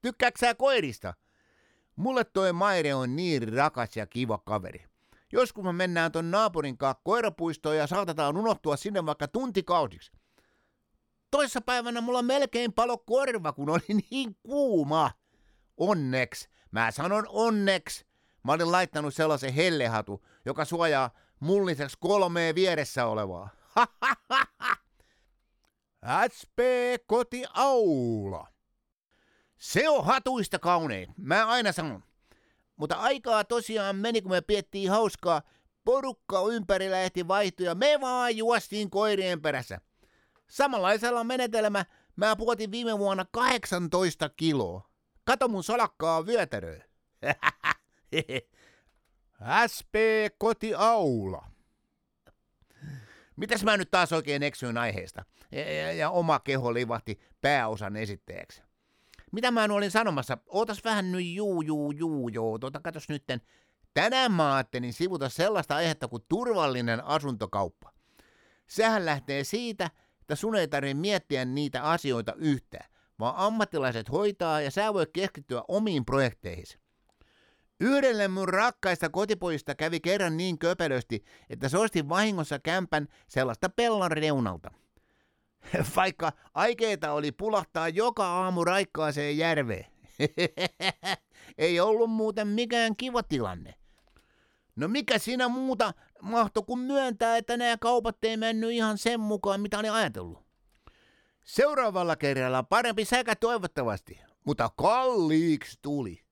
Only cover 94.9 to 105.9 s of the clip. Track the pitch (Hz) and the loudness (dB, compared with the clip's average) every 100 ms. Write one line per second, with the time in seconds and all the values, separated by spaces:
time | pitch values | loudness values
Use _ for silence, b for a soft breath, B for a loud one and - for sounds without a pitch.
94.9 | 269 202 226 - 247 254 247 262 220 220 | -2 0 0 0 -2 0 0 -2 0 -2
95.9 | - b _ 190 233 208 - 202 247 254 | -2 b _ -2 0 2 0 -4 -6 0
96.9 | 277 262 208 233 233 226 240 240 233 233 | 0 0 0 2 2 0 -2 0 0 2
97.9 | 247 233 - 220 226 226 220 226 233 220 | 2 0 -2 -2 0 -2 0 0 0 0
98.9 | 208 233 233 214 208 202 196 208 208 220 | 0 0 0 -2 0 0 0 -2 -2 0
99.9 | 220 185 104 87 82 _ _ _ _ b | 0 0 -2 -12 -14 _ _ _ _ b
100.9 | b b b b b - - 285 285 233 | b b b b b -4 2 4 4 0
101.9 | 185 175 156 139 135 127 127 - 214 240 | 0 0 0 0 0 0 0 2 2 2
102.9 | 214 214 247 240 214 226 233 175 - 120 | -2 0 0 2 0 0 0 -4 -4 -2
103.9 | 110 - - - _ - 147 117 - 156 | -4 -8 -20 -20 _ -6 -2 -2 2 2
104.9 | 240 254 233 165 156 170 151 - - 143 | 4 4 2 4 4 2 0 -4 -12 -6